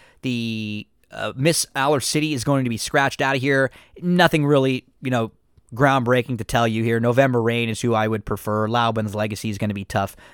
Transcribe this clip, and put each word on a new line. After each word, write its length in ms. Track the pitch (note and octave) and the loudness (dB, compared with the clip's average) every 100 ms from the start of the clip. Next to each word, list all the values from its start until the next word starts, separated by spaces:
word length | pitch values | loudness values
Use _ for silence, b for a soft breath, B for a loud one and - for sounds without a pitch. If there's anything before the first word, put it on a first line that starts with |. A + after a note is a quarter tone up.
| b b | b b
the, 640 | C3 A#2+ A2+ A2 G#2+ G#2 - _ _ | -6 -4 -4 -6 -6 -8 -12 _ _
uh, 240 | G#2 G#2+ B2 | -10 -8 0
Miss 300 | D3+ D#3 - C3+ | 2 2 -2 -2
Aller 240 | C#3+ C#3+ | 0 0
City 340 | - D3+ D#3 | 0 -2 -2
is 100 | C#3 | -2
going 220 | C#3 C#3 B2 | 0 0 0
to 40 | |
be 80 | A2 | -4
scratched 420 | - C#3+ C#3 - | -2 0 0 0
out 160 | C3+ C#3 | -2 0
of 60 | |
here. 300 | C#3 C3+ C3 B B - | 2 2 0 B B -6
Nothing 460 | F3+ F3 E3+ D#3+ C#3+ | 0 4 4 4 4
really, 400 | C#3+ C3+ B2+ - _ | 4 4 0 -6 _
you 80 | C3 | -4
know, 220 | B2 A2+ - _ _ _ | -2 -4 -8 _ _ _
groundbreaking 640 | A#2 C3 C3+ A#2 B2+ A#2+ A2+ | 0 2 2 2 2 0 -6
to 60 | |
tell 240 | G#2+ A#2+ A#2 | -2 0 2
you 160 | A2 | 0
here. 160 | A#2 A#2 | 0 2
November 420 | A#2+ B2 C3+ A#2+ | 2 4 4 2
Rain 260 | A2+ A#2 A#2 | 0 0 -2
is 140 | A2 | -2
who 140 | A#2+ A2 | 0 0
I 120 | A2 | 0
would 180 | A2 - | -2 -4
prefer. 420 | G#2 G#2+ G#2+ A2 | -6 -2 -2 0
Laubin's 480 | A#2+ A#2 A2+ G#2+ G#2 | 2 0 0 -4 -4
Legacy 340 | G#2+ G#2+ A2 | -4 -4 -6
is 80 | G2+ | -4
gonna 160 | G#2 | -4
be 120 | G2+ F#2+ | -4 -4
tough. 300 | G#2 G2 - B | -2 -2 -6 B